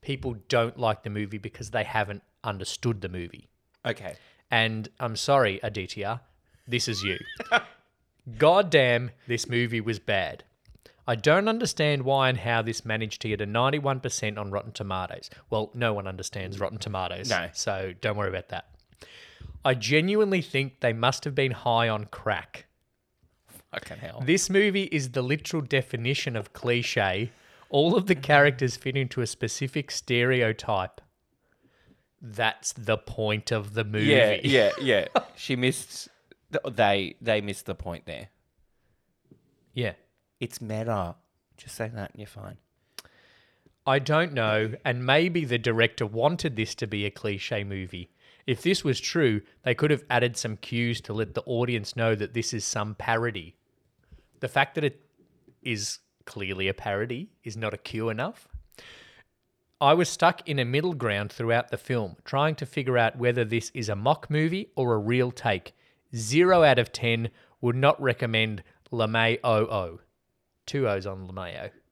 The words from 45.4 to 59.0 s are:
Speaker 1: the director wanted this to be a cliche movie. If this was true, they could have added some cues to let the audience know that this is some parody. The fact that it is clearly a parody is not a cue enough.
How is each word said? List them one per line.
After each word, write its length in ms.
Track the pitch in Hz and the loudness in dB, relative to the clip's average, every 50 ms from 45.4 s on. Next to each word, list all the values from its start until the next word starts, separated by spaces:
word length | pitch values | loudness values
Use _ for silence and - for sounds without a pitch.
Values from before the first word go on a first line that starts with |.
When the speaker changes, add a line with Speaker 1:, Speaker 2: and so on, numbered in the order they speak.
| 156 | -2
Speaker 1:
the 140 | 131 120 117 | 0 -2 0
director 480 | 110 123 113 113 117 113 - - 117 | 0 0 4 4 4 4 4 0 -6
wanted 480 | 107 104 113 117 147 170 175 - 160 123 | -4 -2 0 2 2 2 2 -4 -4 -2
this 180 | 110 110 107 - | -2 -4 -4 -4
to 100 | - - | -6 -6
be 200 | 107 104 104 101 | -4 -4 -2 -4
a 40 | 104 | -4
cliche 540 | - - - 110 101 98 - - - 107 104 | -6 -4 -6 -4 -4 -4 -6 -4 -4 -4 -4
movie. 460 | 101 98 98 92 90 - 90 87 - _ _ _ - - _ _ | -4 -6 -8 -8 -8 -10 -12 -14 -14 _ _ _ -20 -20 _ _
If 160 | - 127 - - | -2 -2 0 2
this 220 | 170 190 - - | 0 0 2 2
was 160 | 151 127 - | 0 -2 -2
true, 400 | - - - 165 156 127 110 104 - _ _ _ _ | -2 -2 0 2 4 4 4 2 -2 _ _ _ _
they 100 | 127 120 | 0 0
could 160 | - 151 151 | 2 4 2
have 140 | 151 131 - - | 2 2 0 0
added 260 | 127 123 117 123 117 | 2 2 2 2 0
some 200 | - - 117 107 - | -2 -6 -6 -6 -8
cues 420 | - - - 117 120 120 117 110 - | -10 -4 -2 0 0 0 0 -4 -6
to 100 | - 107 | -8 -4
let 200 | 107 110 104 - | -4 -4 -4 -4
the 80 | - - | -8 -6
audience 520 | - 127 117 123 123 123 113 101 - - | -2 -2 0 0 0 0 -2 -4 -4 -4
know 180 | 117 113 113 113 | 0 2 2 2
that 200 | 104 104 98 120 | 2 0 -4 -4
this 180 | 117 113 - - | -4 -4 -2 -4
is 100 | 113 101 | -4 -4
some 300 | - - 113 104 107 107 | -4 -4 -4 -4 -4 -6
parody. 600 | - - - 117 113 117 120 107 98 82 82 - _ _ _ _ _ _ _ _ _ _ _ - - _ _ _ _ | -8 -2 0 0 0 0 -2 -4 -6 -10 -12 -18 _ _ _ _ _ _ _ _ _ _ _ -20 -20 _ _ _ _
The 80 | - 123 | -8 -2
fact 260 | - 147 135 - - | 2 2 2 2 0
that 80 | - 151 | -2 -2
it 160 | 143 - - _ _ _ _ _ _ _ _ _ _ _ _ _ | -2 -2 -4 _ _ _ _ _ _ _ _ _ _ _ _ _
is 360 | 127 117 104 101 - - - _ _ _ _ _ | -4 -4 -4 -4 -6 -8 -10 _ _ _ _ _
clearly 440 | - - 104 101 92 95 90 95 95 | -16 -12 -10 -6 -6 -4 -2 0 -2
a 60 | 95 | -2
parody 560 | - - 107 101 101 107 123 123 120 175 214 _ _ _ | -2 -4 -4 -2 -2 -2 -4 -6 -8 -10 -12 _ _ _
is 120 | 120 104 | -14 -10
not 180 | 110 110 107 107 | -6 -6 -6 -6
a 40 | 104 | -6
cue 300 | _ - - 110 110 113 | _ -8 -6 -4 -2 -2
enough. 380 | 110 107 131 185 247 - - _ - - - _ _ - - - - - | -2 -2 -4 -4 -6 -10 -20 _ -18 -18 -18 _ _ -20 -20 -20 -20 -20